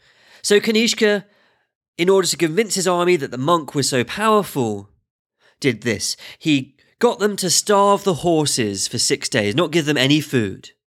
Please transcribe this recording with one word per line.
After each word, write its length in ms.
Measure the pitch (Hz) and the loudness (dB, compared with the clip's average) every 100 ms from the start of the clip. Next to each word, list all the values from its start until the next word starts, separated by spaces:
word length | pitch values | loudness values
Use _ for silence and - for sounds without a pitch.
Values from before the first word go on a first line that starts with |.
| _ _ _ - | _ _ _ -10
So 180 | - 208 | 0 2
Kanishka, 640 | 208 220 226 - 214 208 - _ _ _ _ _ _ - | 2 2 0 2 2 0 -4 _ _ _ _ _ _ -2
in 100 | 175 | 2
order 200 | 196 175 | 4 2
to 80 | 143 | 0
convince 400 | 165 165 226 190 | 0 0 -2 -2
his 100 | 180 | -2
army 300 | 175 175 175 | 0 2 0
that 160 | 139 | -2
the 40 | 123 | -4
monk 380 | 143 175 135 | 0 0 0
was 140 | 147 127 | -4 -2
so 160 | 131 | -2
powerful, 880 | 117 - 220 214 185 147 117 101 101 _ _ _ _ _ _ _ | -2 -2 0 2 0 -2 -4 -4 -10 _ _ _ _ _ _ _
did 240 | 139 110 | -2 -2
this. 340 | 117 101 - - - - | -2 -4 -4 -8 -14 -8
He 380 | 160 143 131 _ _ _ | -2 0 -2 _ _ _
got 180 | 240 - | 0 0
them 160 | 208 196 | -2 -2
to 120 | 180 | -2
starve 540 | - - 202 202 202 | -2 2 4 4 2
the 100 | 196 | 0
horses 720 | 147 175 160 147 - 107 98 - | -2 0 0 0 -2 -2 -4 -6
for 120 | - | -4
six 300 | - 147 - | -2 -2 -2
days, 280 | 127 104 120 | 0 0 0
not 160 | 165 | 0
give 140 | 170 147 | 0 0
them 120 | 143 | 0
any 220 | 131 151 | 2 2
food. 500 | 143 131 101 - - _ _ | 2 -2 -2 -6 -18 _ _